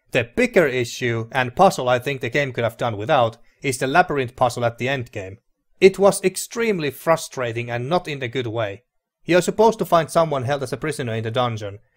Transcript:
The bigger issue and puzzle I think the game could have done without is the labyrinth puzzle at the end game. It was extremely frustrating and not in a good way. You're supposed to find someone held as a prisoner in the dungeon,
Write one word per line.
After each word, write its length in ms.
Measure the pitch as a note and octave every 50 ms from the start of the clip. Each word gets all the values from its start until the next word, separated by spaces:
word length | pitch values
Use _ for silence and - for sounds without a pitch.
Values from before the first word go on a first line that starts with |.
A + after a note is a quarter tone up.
| _ _
The 180 | - C3 A#2 - -
bigger 320 | - B3+ B3 - G3+ E3
issue 600 | C#3 B2 B2+ A#2+ - - - C3 A#2+ A#2 A2+ A2 A2+
and 240 | - C3+ B2+ B2 -
puzzle 340 | - F#3 F#3+ - - C3 B2
I 80 | B2+
think 240 | B2 - C#3+ C#3 C3
the 80 | - A#2+
game 240 | - D3 C#3+ C3 A#2+
could 100 | - A#2
have 140 | G#2+ -
done 200 | - C3+ A#2+ G#2+
without 400 | G2 G#2 C3 D#3 C3+ A#2+ A2+ - - _ _ _ _ -
is 160 | C#3 B2 -
the 80 | C3+
labyrinth 480 | C3 C#3+ F3 F3 E3+ D3+ C#3+ B2+ A#2+ -
puzzle 280 | - C3 A#2+ - B2 A#2+
at 140 | A#2 A#2
the 120 | - A#2+ B2+
end 220 | C#3 C3+ A#2 -
game. 280 | - A2 F#2+ F#2+ G2+ - _ _ _ _ _ _ _ _
It 160 | F#3 F#3+ F#3+
was 260 | F#3 G3 G3 F#3+ - -
extremely 680 | F#3 F#3+ - - - - A#3+ A#3 A3+ G3+ E3+ D3+ C#3
frustrating 800 | B2 - - E3 E3 D#3 - - - C3+ B2 A#2 A2 A#2 A#2+ A#2+
and 180 | A#2+ A#2+ B2 C3+
not 180 | F3 F3+ -
in 140 | D#3 D3 C#3
a 60 | C3
good 180 | A#2+ - C3+ A#2+
way. 380 | A2+ G#2+ A#2 A2 G2+ G2 - _ _ _ _ _ _ _ _ _
You're 160 | - E3 F3+
supposed 380 | E3+ - F#3+ - G#3+ A3+ A3+ -
to 60 | F#3+
find 260 | - F3+ E3+ D#3 B2+
someone 320 | - E3 E3 D#3+ C#3+ C3+ A#2+
held 200 | A#2+ C#3+ C#3 C3+
as 100 | A#2+ D3
a 40 |
prisoner 360 | A#2+ - D#3 D3 - C#3 A#2 A2
in 100 | A2+ A2
the 80 | A2+
dungeon, 480 | A2+ B2+ B2 A#2+ A2+ G#2 G#2 G2+ G2+ - _ _ _